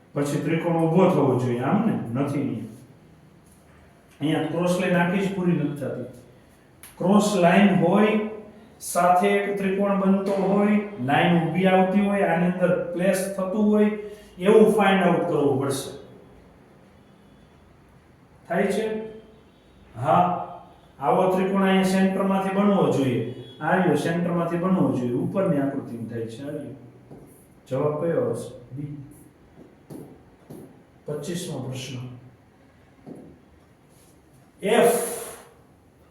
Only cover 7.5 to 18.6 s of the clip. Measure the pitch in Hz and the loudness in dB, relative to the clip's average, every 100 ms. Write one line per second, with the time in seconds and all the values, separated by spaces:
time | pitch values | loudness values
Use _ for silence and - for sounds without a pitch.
7.5 | 196 202 170 170 202 214 220 - - - | 6 6 4 2 4 2 0 -4 -8 -16
8.5 | - - - - 175 180 180 202 202 202 | -20 -20 -16 -6 0 4 4 4 0 -2
9.5 | - 190 196 202 190 190 196 208 196 185 | -2 -2 0 0 2 2 2 0 0 2
10.5 | 202 208 208 - - 127 151 175 170 156 | 2 2 2 -2 -6 0 2 4 2 2
11.5 | 180 185 185 190 208 202 202 170 175 180 | 2 4 4 4 2 2 2 2 2 0
12.5 | 180 175 - - 165 190 190 196 - 185 | 2 0 0 -2 -2 0 0 -2 -4 -4
13.5 | 214 208 208 208 - - - - - 196 | 0 2 4 2 0 -10 -16 -20 -2 4
14.5 | 220 208 214 196 190 175 156 160 151 139 | 6 6 6 4 4 4 2 0 0 0
15.5 | 123 - - - - - - - - - | 0 -2 -4 -8 -14 -20 -20 -20 -20 -20
16.5 | - - - - - _ _ - - - | -20 -20 -20 -20 -20 _ _ -20 -20 -20
17.5 | - - - _ - _ _ _ _ - | -20 -20 -20 _ -20 _ _ _ _ -6
18.5 | 185 | -2